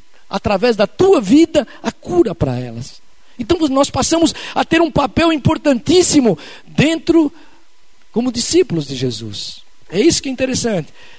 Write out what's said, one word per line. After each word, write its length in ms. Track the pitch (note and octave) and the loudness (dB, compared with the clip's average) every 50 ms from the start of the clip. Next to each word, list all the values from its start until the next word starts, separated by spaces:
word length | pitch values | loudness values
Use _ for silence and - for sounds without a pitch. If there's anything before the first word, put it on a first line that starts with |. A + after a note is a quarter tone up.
| - - - - - - | -20 -20 -20 -20 -12 -8
através 480 | - G3 - G#3+ G#3 F#3 G3+ B3 A3+ | -6 -4 -2 0 0 2 2 2 2
da 100 | F#3+ G#3 | 2 0
tua 340 | G3 - - F4+ G4 G4 D4+ | 0 2 2 4 4 4 4
vida, 460 | G#3+ F3+ A#3+ D4+ E4 E4 - D4+ A#3+ - - - - | 4 4 6 6 6 4 2 0 0 -2 -4 -12 -10
a 80 | E4 | -10
cura 440 | - - - - F4 F4 E4 A3 E3 | -10 -10 -8 -2 2 2 2 2 0
pra 240 | - - C3+ B2 B2 | -2 -2 -2 -2 -4
elas. 440 | B2+ A#2+ A2+ A#2 B2 - - - - - - - - - - - | -6 -10 -10 -12 -14 -14 -16 -18 -20 -20 -20 -20 -20 -16 -12 -8
Então, 200 | A#3 G3+ E4 F#4 D#4+ C#4 | -4 -2 -2 0 0 0
nós 220 | C4 C4+ C#4+ - | 2 2 2 2
passamos 440 | - C#4+ - - D#4+ E4 E4+ - - - - - - | 0 -2 -2 0 0 0 -2 -2 -8 -10 -12 -8 -4
a 100 | - C4 | -4 -2
ter 160 | - D#4+ E4 | 0 2 0
um 100 | E4+ D#4 | 2 0
papel 420 | - - C#4+ A3+ - - D#4+ E4+ E4 | 0 -2 -2 -2 0 0 0 0 0
importantíssimo 1040 | D4 - - E4 D#4+ - D4+ C4+ A#3 - - D#4+ F#4 F4 - - D4 B3+ A3+ E3+ - - - - - - | 0 0 -2 -2 0 0 0 0 0 0 2 2 4 4 4 2 2 2 2 0 -2 -4 -14 -20 -20 -20
dentro, 680 | - D3+ - B3 D#4 E4 D#4+ - - D#4+ E4 D#4 C#4 - - - - - - - - - - - - - - - - - | -8 -2 0 0 0 0 -2 -2 0 2 2 2 0 -2 -10 -20 -20 -20 -20 -20 -20 -20 -20 -20 -20 -20 -20 -16 -8 -4
como 180 | G#3 B3 B3+ | -4 -4 -2
discípulos 560 | A#3 A#3+ A#3 - - E4+ F#4 - E3+ E3 C#3+ | -2 -4 -4 0 2 2 2 0 -2 -4 -4
de 80 | C#3 C#3 | -4 -6
Jesus. 680 | B2 C3+ B2+ A#2 G#2+ A2+ G#2+ G2+ - - - - - - - - - - - | -4 -4 -4 -4 -6 -10 -10 -12 -12 -12 -12 -14 -16 -18 -20 -20 -20 -14 -6
É 100 | D3+ F#3 | -2 2
isso 220 | B3+ E4+ - - - | 2 2 2 2 -2
que 80 | C#4 | -6
é 20 | C4 | -6
interessante. 560 | A3 C4 C4 B3 - - A#3 G#3+ F3 D3 - - - - - - | -4 -4 -2 -2 -2 -2 -2 -2 -4 -4 -6 -12 -20 -20 -20 -18